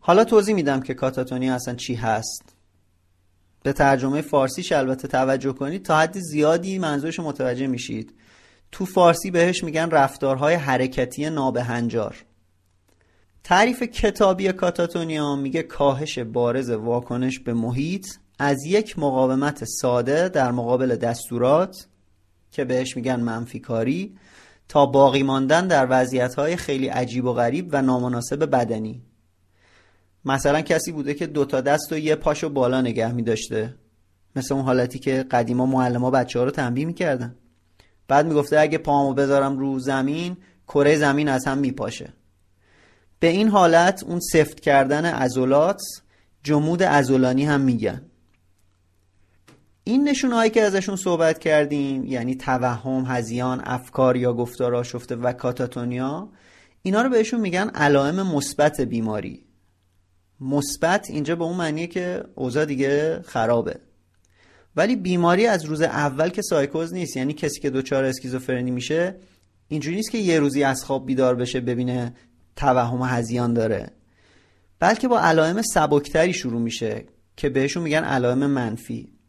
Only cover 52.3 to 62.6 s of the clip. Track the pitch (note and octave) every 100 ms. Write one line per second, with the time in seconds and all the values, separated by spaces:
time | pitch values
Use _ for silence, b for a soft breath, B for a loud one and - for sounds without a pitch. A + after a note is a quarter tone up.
52.3 | B2+ - B2+ B2 A#2 C3+ C3 C3 B2 A2+
53.3 | A#2+ B2+ B2+ - B2+ - - C3 B2+ B2
54.3 | A#2+ A#2+ - B2 A#2+ A#2+ A#2+ - A#2+ B2
55.3 | B2+ B2+ B2 B2 B2 A#2+ B2 C3 D#3 G#3
56.3 | b b b b b F#3 G3+ B3+ A#3+ A3
57.3 | A#3+ G3+ F3+ G#3+ - D3 C#3+ C#3 F3+ F#3+
58.3 | D3 C#3 - D3+ D3 B2 A#2 A2 G#2+ -
59.3 | - _ _ _ _ _ _ _ _ _
60.3 | _ C3 C#3+ C#3+ - E3 G3 - D3+ D3
61.3 | E3+ E3 F3+ E3 D3+ E3+ F#3 F3+ F3+ -
62.3 | - C3 C3